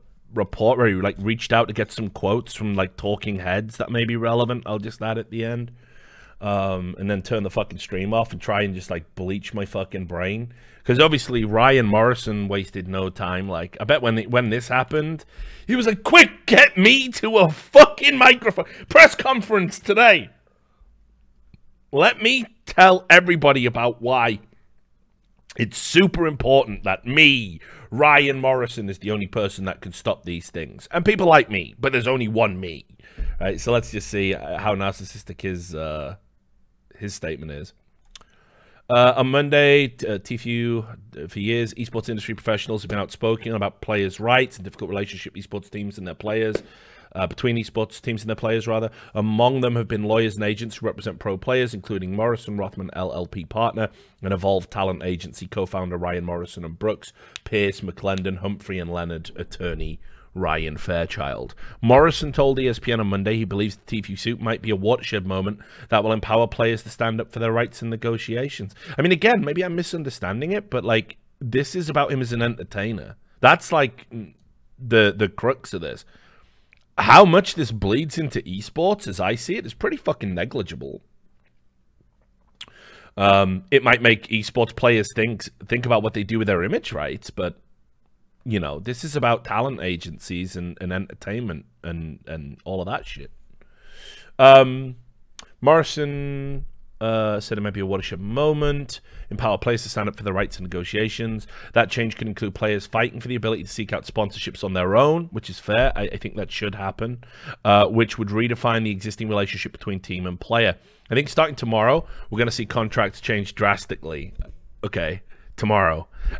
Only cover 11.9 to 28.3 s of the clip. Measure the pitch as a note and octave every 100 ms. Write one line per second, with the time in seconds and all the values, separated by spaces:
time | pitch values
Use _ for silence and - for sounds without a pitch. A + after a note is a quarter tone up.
11.9 | G#2 A#2 A#2+ - G#2 G2 G2+ F#2+ G2+ F2+
12.9 | F#2+ F#2+ F#2 F#2 F2+ G2 E2+ F2+ - G#2+
13.9 | C#3+ A#2+ A2+ G2+ B2 A#2+ A2+ A#2+ B2+ C3
14.9 | D#3 D3+ D#3+ - - - - - B3 A3+
15.9 | G#3 - E4+ D4+ - - A#3+ C#4 F#3 G3+
16.9 | C4+ C4 - A3 A3 F3 D3 - C#4 D4
17.9 | - C#4 C4+ B3+ B3 A3+ - - - -
18.9 | - D#4 - C4+ B3+ - G#3 F#3 - -
19.9 | G3+ A#3+ F3+ G2 _ _ _ _ _ _
20.9 | _ _ _ _ _ _ - - _ _
21.9 | C3+ G3+ D3 A3 C4 A3+ _ - - F#3
22.9 | F#3 - E3+ F3+ E3+ C#3+ C3+ A#2+ A#2 A#2+
23.9 | A2+ A#2+ B2+ A#2 G#2 - _ _ _ _
24.9 | _ _ _ _ _ _ - A2 - -
25.9 | D#3+ F#3+ - E3 C#3 B2 C3+ A#2 G2+ G2+
26.9 | F#2+ A#2 C#3+ D3+ C3+ G#2 D#2 - - -
27.9 | A2+ D3 D3 C#3